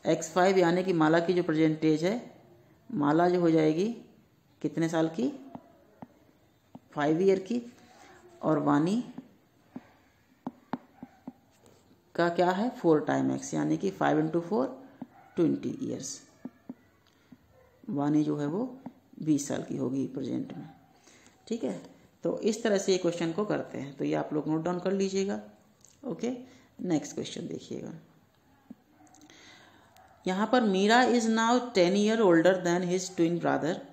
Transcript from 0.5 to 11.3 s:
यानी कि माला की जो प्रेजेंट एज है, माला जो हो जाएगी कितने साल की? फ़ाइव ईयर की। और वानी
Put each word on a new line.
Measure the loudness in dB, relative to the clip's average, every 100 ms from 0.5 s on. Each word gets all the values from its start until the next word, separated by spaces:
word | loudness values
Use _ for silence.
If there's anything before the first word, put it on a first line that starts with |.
| 6
यानी | 4 2
कि | 2 2
माला | 4 4
की | 4
जो | 0
प्रेजेंट | 2 2 2 4 2
एज | 2
है, | 0 -2 -8 -20 -20 -20 _ _ _
माला | -2 2 4 4
जो | 4
हो | 4
जाएगी | 4 4 2 -2 -4 -14 _ _ _ _ _
कितने | -6 -2 -2
साल | 0 0
की? | 0 -4 -4 -16 -20 -20 _ _ _ -20 _ _ _ _ _ _ -20 _
फ़ाइव | -2 0 4
ईयर | 4 2
की। | 0 -6 -6 -20 -20 -20 -20 -20 -20 -6
और | 0 0
वानी | 2 2 2 0 -4 -14 -20 _ _ _ _ -20 -20 _ _ _ _ _ -16 -16 _ -14 -14 _ -20 _ -20